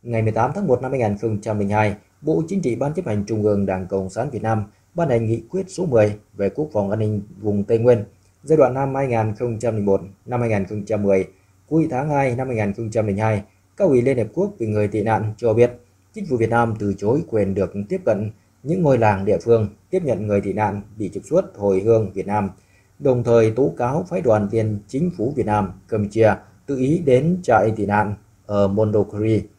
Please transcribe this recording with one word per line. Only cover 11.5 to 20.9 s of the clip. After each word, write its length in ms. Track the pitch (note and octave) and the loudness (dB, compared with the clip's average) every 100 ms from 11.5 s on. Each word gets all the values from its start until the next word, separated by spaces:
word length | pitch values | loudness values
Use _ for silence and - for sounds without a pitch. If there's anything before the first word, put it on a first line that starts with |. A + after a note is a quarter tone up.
| _ _ | _ _
Cuối 200 | D#3+ D#3 | 0 0
tháng 200 | B2+ D3+ | -2 -2
hai 260 | C#3+ C3+ A#2+ | 0 0 -2
năm 120 | C3 | -4
hai 80 | A2+ | -2
nghìn 180 | G2+ | -2
không 180 | G2 A2+ | -4 -4
trăm 160 | A2+ G#2+ | -2 -2
linh 100 | G2 | 0
hai, 260 | A2 G#2 - _ _ - | 0 -2 -6 _ _ 0
Cao 100 | F#3+ | 4
ủy 140 | B2+ | 4
Liên 160 | B2 B2 | 4 0
Hiệp 100 | G#2 | -2
Quốc 200 | - G3+ - | -4 -4 -4
về 80 | A2 | -2
người 200 | G#2+ G#2 | 0 0
tị 160 | G#2+ | 0
nạn 300 | G#2+ G#2+ A2 G#2+ | 0 0 -2 -2
cho 160 | A#2+ | 0
biết, 180 | A2 A#2+ - _ _ _ | 4 2 2 _ _ _
chính 120 | A3 F3+ | -12 -4
phủ 80 | B2 | 0
Việt 120 | A2 | 2
Nam 240 | A#2 A#2 G#2+ | 2 0 -2
từ 140 | G#2 F#2+ | -4 -2
chối 260 | G#2 C#3+ D#3+ | 0 0 0
quyền 240 | A2 G2 | 0 0
được 180 | G2 F#2 G2+ G2+ | 0 -2 -4 -6
tiếp 120 | F#3 B2 | -4 0
cận 260 | G2+ G#2+ - _ _ | -2 -4 -10 _ _
những 180 | C3+ F#3 | -4 0
ngôi 160 | D#3 B2+ | 2 4
làng 280 | A2 G2 G2 | 4 2 0
địa 120 | F2+ | 0
phương 260 | A#2 A#2 G#2 - _ | 2 2 2 -6 _
tiếp 120 | F#3 | -4
nhận 240 | D#3 G2 G#2 | -2 -4 0
người 140 | G2+ | -2
tị 120 | G2+ | -2
nạn 280 | F#2+ G#2 G2+ G2+ | -2 -2 -4 -10